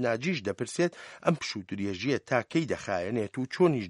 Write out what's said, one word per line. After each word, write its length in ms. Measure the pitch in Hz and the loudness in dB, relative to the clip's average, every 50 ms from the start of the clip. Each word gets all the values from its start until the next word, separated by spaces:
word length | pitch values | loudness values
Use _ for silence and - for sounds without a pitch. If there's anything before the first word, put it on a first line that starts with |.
| 123 | 0
ناجیش 320 | 117 113 117 135 185 175 127 92 101 | 0 0 0 0 -2 -2 0 -2 -2
دەپرسێت 440 | 92 - 123 - - - 175 175 - - - - - - - | -2 -2 -4 -4 0 0 0 0 0 -6 -14 -18 -16 0 2
ئەم 100 | 170 165 - | 2 2 2
پشودرێژیە 760 | - - - 107 92 - - 101 98 101 95 90 110 139 131 101 - - | -2 -6 -6 -8 -6 -6 -4 -2 -2 -2 -2 -2 0 0 0 0 0 2
تا 120 | 131 120 113 - | 2 2 2 2
کەی 160 | - 165 160 113 | 0 0 0 2
دەخایەنێت 600 | 131 - - - 98 87 90 98 120 117 104 101 - 131 | -2 -2 -2 -2 0 0 0 0 0 0 -2 -2 -4 -6
و 100 | 131 - - | -6 -4 2
چۆنیش 320 | - 180 165 143 117 101 | 4 4 6 6 2 -2